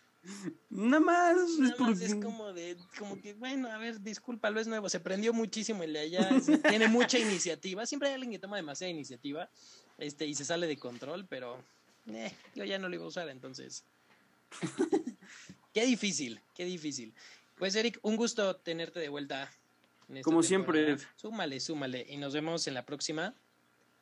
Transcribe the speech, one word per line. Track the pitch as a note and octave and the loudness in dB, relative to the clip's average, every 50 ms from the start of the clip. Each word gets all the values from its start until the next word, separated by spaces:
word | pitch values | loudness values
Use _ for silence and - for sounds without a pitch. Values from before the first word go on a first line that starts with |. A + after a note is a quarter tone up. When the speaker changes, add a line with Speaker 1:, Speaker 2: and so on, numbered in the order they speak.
| _ _ _ _ - F3+ G3+ G3+ G3 E3+ - - _ - | _ _ _ _ -16 -16 -14 -10 -10 -10 -10 -12 _ -10
Speaker 1:
Nada | A3 F#3+ G#3 A#3+ C#4 D#4 | -4 0 4 6 6 6
más, | D4+ F4 E4+ F4 F4 F4 E4+ | 8 8 6 6 8 8 6
es | F#4 F4+ E4+ E4 D#4 | 6 6 4 4 4
Speaker 2:
nada | C4 B3 A#3+ | 4 4 4
Speaker 1:
por | - B3+ A3+ | 4 4 4
Speaker 2:
más | A3 F3+ | 4 4
es | F3+ F#3+ G#3 | 2 0 0
como | G#3 G#3 A3+ A3 A3+ G#3+ G#3 F#3 | 0 -2 -4 -6 -8 -8 -10 -10
de, | E3+ E3+ F3 F3 F3 F3 _ - - | -8 -8 -8 -8 -10 -14 _ -14 -12
como | G#3 G3+ G3 G3 | -10 -10 -10 -10
que, | F#3+ G#3 G#3 | -12 -14 -12
bueno, | G#3+ A#3+ C4 C4+ C4+ B3+ A#3 | -10 -8 -6 -4 -4 -4 -4
a | A3 | -6
ver, | G#3+ A3+ A#3 A#3 G#3+ | -6 -6 -8 -8 -8
discúlpalo, | G3 A3 G3+ - - - A#3+ G#3+ - G#3+ G#3 A3 | -8 -10 -10 -10 -8 -10 -6 -2 -2 0 0 0
es | A3 | -2
nuevo, | A3+ A3+ A3 G3+ F3+ | -2 -2 -2 -2 -2
se | - F3+ | -2 -2
prendió | E3+ F3+ F#3+ G3 G#3+ A3+ A3+ | -2 -2 -2 0 2 2 2
muchísimo | A3+ A3+ G#3 - A3 G#3 A3+ A3 F#3+ | 2 0 0 -2 -4 -4 -2 -2 -2
el | E3 D#3+ | -2 -2
de | D3+ D3+ | -2 -2
allá, | D3+ D#3+ F3 F3+ F#3+ F#3+ | -2 0 2 2 4 4
es-, | C4 C4+ C4+ | 4 4 6
Speaker 1:
<laughs> | - D#4 D4+ - D4+ G#3 A3 | 6 6 6 6 6 6 6
Speaker 2:
tiene | A3 A3 | 6 6
mucha | A3 A#3+ B3 - - A#3+ | 8 6 6 6 4 4
iniciativa, | A3+ G#3+ G3 E3+ - F3 D#3+ D3+ - F#3 F#3 G3 A#3 | 4 4 2 2 0 -2 -2 -4 -6 -8 -6 -6 -6
siempre | A#3 D4 C#4 C#4+ C#4 | -4 -4 -2 -2 -2
hay | C#4 | -2
alguien | C4 B3+ A#3+ | -4 -6 -8
que | G#3+ F3 | -8 -8
toma | F3 G3 G#3 | -8 -8 -6
demasiada | G3+ E3+ D3 C#3 - F#3 F#3 | -6 -6 -6 -8 -6 -6 -6
iniciativa, | E3+ D#3 C3+ A#2 B2+ A#2+ - C#3+ C#3+ D#3+ F3 - _ - - - - - - _ _ - | -6 -6 -8 -10 -12 -10 -8 -6 -6 -6 -8 -10 _ -20 -20 -20 -20 -20 -20 _ _ -10
este, | D3 D3 C#3+ - D#3+ | -10 -8 -6 -6 -4
y | D3 D3+ | -4 -4
se | C#3+ C#3+ | -4 -2
sale | C3+ E3+ E3+ F3 | -2 -2 0 0
de | D#3+ C#3+ B2 | -2 -2 -4
control, | - B2 A#2+ A#2 B2+ C3+ E3 F#3 G3 | -6 -10 -10 -10 -10 -10 -10 -10 -10
pero, | - C#3+ C3 B2+ A#2+ B2 B2+ B2+ _ _ _ _ _ _ _ - | -12 -12 -10 -10 -10 -12 -14 -16 _ _ _ _ _ _ _ -14
eh, | A3 G#3+ A3+ A3 G3+ G3 - - - - | -12 -10 -8 -8 -10 -10 -14 -18 -14 -10
yo | - G3+ | -8 -6
ya | G3+ G3 F#3+ | -4 -4 -4
no | F#3+ F3+ | -4 -6
lo | F3 | -6
iba | E3+ E3 | -8 -8
a | E3 | -8
usar, | D3+ F3+ E3+ D3+ | -8 -8 -8 -8
entonces. | C3+ B2+ C3 C3 C3 C3 C3 C3 - - - _ _ _ _ _ _ _ _ _ _ _ _ - | -10 -12 -14 -14 -14 -14 -14 -14 -14 -16 -16 _ _ _ _ _ _ _ _ _ _ _ _ -20
<laughs> | - - - - - - - - - - - B3 - - - - - - - - - _ _ _ - | -12 -8 -8 -4 -2 -2 0 2 0 0 0 -2 -12 -14 -16 -20 -20 -20 -20 -20 -20 _ _ _ 0
Qué | G#3 A#3 | 2 4
difícil, | C4 A#3+ F#3+ G#3+ G3+ F3+ D#3 C#3+ A#2 A2+ - _ _ _ | 4 4 2 2 -2 -2 -2 -4 -6 -8 -12 _ _ _
qué | - F3+ | -8 -6
difícil. | F3+ F3+ E3+ D3+ D3+ C3 B2+ A#2 G#2+ - - - - - - _ _ _ | -6 -4 -4 -6 -6 -6 -8 -10 -14 -16 -20 -20 -20 -20 -20 _ _ _
Pues, | - F3+ G3 F#3+ | -4 -2 0 2
Eric, | A3 A3 A#3 G#3 - | 2 0 0 0 -2
un | - A3 G#3+ | 0 0 2
gusto | G#3+ A#3 A3 - - G3+ F#3+ F3+ | 2 2 0 2 2 2 2 0
tenerte | - - E3+ E3 E3 E3 E3 - F3+ | -2 -4 -6 -4 -4 -4 -6 -6 -6
de | D#3+ C#3+ | -6 -6
vuelta | C#3+ D3 C#3+ C#3 C#3+ C3+ C#3 C3 - _ _ _ _ _ _ _ _ _ _ - | -6 -6 -6 -6 -6 -6 -8 -10 -14 _ _ _ _ _ _ _ _ _ _ -14
en | C3 C3+ | -10 -2
esta | C3 | 2
Speaker 1:
Como | D#3+ D#3+ E3 | 4 6 6
Speaker 2:
temporada. | D#3+ - F#3 F#3+ F#3 F3+ D#3+ D#3 D3+ D3+ C#3+ | 6 6 4 4 4 4 4 6 6 4 2
Speaker 1:
siempre. | C3+ - - - | 0 -2 -10 -16
Speaker 2:
Súmale, | _ - G#3+ A3 G#3+ F3+ D3+ C3+ C3 | _ -12 -8 -6 -4 -4 -4 -4 -4
súmale, | - - D#3+ D3+ C#3 C3 B2+ B2+ A#2 - | -6 -4 -4 -4 -4 -4 -6 -6 -8 -8
y | C#3+ | -8
nos | C#3+ C#3+ C#3 | -8 -6 -4
vemos | C3+ D3+ D3+ D#3+ E3 E3 - D3+ | -2 -2 -2 -2 -2 -2 -2 -4
en | C3+ | -4
la | B2 B2 | -6 -6
próxima, | - D3 C#3 - - D#3 D#3 E3+ G#3 C4 _ _ _ _ _ _ _ _ _ _ _ _ _ | -8 -8 -6 -4 -4 -2 -2 -4 -4 -6 _ _ _ _ _ _ _ _ _ _ _ _ _